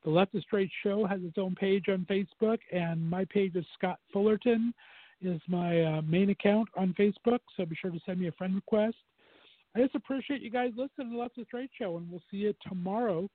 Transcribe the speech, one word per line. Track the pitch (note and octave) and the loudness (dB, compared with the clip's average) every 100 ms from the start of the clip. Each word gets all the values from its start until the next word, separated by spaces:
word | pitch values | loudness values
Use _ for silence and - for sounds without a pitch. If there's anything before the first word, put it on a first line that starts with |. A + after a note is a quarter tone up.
The | E3 | 2
Left | D#3+ G3 | 2 4
of | G3+ | 0
Straight | - G#3 G3 - | -2 -2 -2 -2
Show | G#3 G3+ G3+ | -2 0 0
has | G3 | -2
its | F3+ D#3+ | -4 -4
own | F#3+ | -4
page | F#3 G3 G3 F#3 | -2 2 2 2
on | F#3+ F3+ | -2 0
Facebook, | G3 G3 _ A3 A#3 - | -2 -2 _ 0 0 -2
and | F3+ E3+ E3 E3 | -4 -2 -2 -2
my | F3+ | -2
page | F#3+ G#3 G3 F3 | 0 0 0 -2
is | D#3+ - | -6 -4
Scott | F#3+ F3+ _ | -4 -4 _
Fullerton | G3+ G#3 G#3+ B3 A#3 A#3 - - - - _ | 0 2 4 4 4 2 -2 -14 -20 -20 _
is | F#3 E3+ - | -4 -4 -2
my, | F3 F3 E3+ | -2 2 4
uh, | D#3+ D#3 | 4 2
main | D#3 E3+ G3 | 2 4 4
account | G3 G#3 G#3 A3+ - | 4 4 4 2 0
on | F#3 | 0
Facebook, | E3+ G#3 G3 - A#3+ _ - | 4 2 2 0 0 _ -6
so | |
be | E3+ D#3+ | -6 -4
sure | F#3+ | -6
to | E3+ | -6
send | - F#3 | -6 -4
me | F3+ | -4
a | |
friend | - F#3 | -4 -4
request. | F#3+ - G#3+ G#3+ - _ _ _ _ - _ _ | -4 0 2 2 -2 _ _ _ _ -20 _ _
I | - | 0
just | C4 | 2
appreciate | C#4+ - C4+ - C#4 | 0 -4 -6 -4 -6
you | A#3 | -4
guys | A#3+ B3 A3+ | -2 -2 -4
listening | C4+ - B3 | -8 -6 -8
to | |
the | A#3 | -6
Left | B3 B3 | -8 -10
of | A3+ | -12
Straight | A#3+ C4 - | -10 -10 -8
Show, | G#3 E3+ | -6 -6
and | E3+ | -8
we'll | F3 _ | -12 _
see | G3 | -4
you | G#3 G3+ - | -2 -2 -6
tomorrow. | F#3 F3+ G#3 A#3+ E3 G3 | -6 -4 -2 0 -2 -4